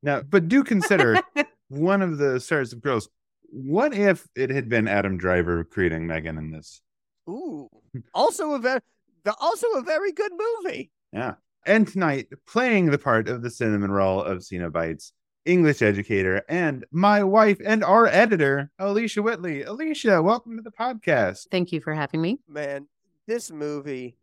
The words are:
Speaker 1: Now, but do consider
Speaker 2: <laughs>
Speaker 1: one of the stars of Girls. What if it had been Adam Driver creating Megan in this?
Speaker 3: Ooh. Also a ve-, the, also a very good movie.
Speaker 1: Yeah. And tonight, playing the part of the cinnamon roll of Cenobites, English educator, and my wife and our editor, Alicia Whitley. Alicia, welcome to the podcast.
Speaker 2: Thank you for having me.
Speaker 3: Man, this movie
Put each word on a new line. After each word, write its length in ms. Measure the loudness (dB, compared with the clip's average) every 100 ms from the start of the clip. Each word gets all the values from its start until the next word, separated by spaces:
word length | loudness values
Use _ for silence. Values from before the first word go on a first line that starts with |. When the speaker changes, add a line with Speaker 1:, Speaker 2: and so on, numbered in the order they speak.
Speaker 1:
Now, 180 | -2 -4
but 280 | 2 2 4
do 140 | 2 4
consider 560 | 0 2 4 4 4 2 -4 -4
Speaker 2:
<laughs> 220 | _ _
Speaker 1:
one 320 | -2 0 2
of 160 | 0 0
the 240 | 0 0
stars 320 | -2 -2 -2
of 80 | -6
Girls. 260 | -2 -2 -4 _ _ _ _
What 440 | -12 -2 0 0 2
if 320 | 2 2 -2 -4
it 160 | -2
had 180 | -2 0
been 180 | 0 2
Adam 300 | 2 2 0
Driver 460 | 2 2 2 0
creating 420 | -2 0 0 0 -4
Megan 320 | -6 -6 -8
in 140 | -10
this? 300 | -12 -18 -20 _ _ _ _ -14
Speaker 3:
Ooh. 400 | -12 -10 -12 -16 _ _ -16 -10
Also 380 | 0 0 2 -4
a 80 | -2
ve-, 180 | -2 -2 _ _ _ _
the, 100 | -6 -2
also 260 | -2 0 -2
a 100 | -2
very 300 | -2 -2 -2
good 200 | -4 -6 -4 -6 -4
movie. 280 | -6 -8 -12 _ _
Speaker 1:
Yeah. 220 | -8 -8 -10 _ _ 0
And 220 | 2 2
tonight, 400 | 0 0 -2 -6 -18 _
playing 440 | -2 2 2 4
the 80 | 2
part 280 | 2 0 0
of 140 | -6
the 80 | -8
cinnamon 400 | -4 -2 0 0
roll 320 | 2 2 0
of 180 | -2 -6
Cenobites, 720 | -8 -8 -6 -4 -4 -6 -14 _ _ _ 0
English 360 | 4 4 4
educator, 640 | 2 2 -2 0 0 -2 -2
and 380 | -4 -2 -4 -8
my 320 | 0 4 4
wife 360 | 4 4 4 2 0
and 180 | 0
our 220 | 4 6 6
editor, 640 | 6 4 4 2 0 -4 _
Alicia 460 | -2 -2 -2 -2
Whitley. 400 | -4 -4 -6 -8
Alicia, 580 | -8 -8 -6 -2 2 4
welcome 340 | 4 0 -2 -16
to 40 |
the 100 | -16
podcast. 760 | -8 -6 -4 0 2 2 -2 -4
Speaker 2:
Thank 220 | -4 -2
you 100 | -4
for 140 | -6 -6
having 260 | -4 -2
me. 180 | -4 -4 _
Speaker 3:
Man, 400 | -8 -6 -8 -12 _ _ _ -8
this 260 | -8 -8
movie 640 | -8 -8 -6 -8 -10 -10 _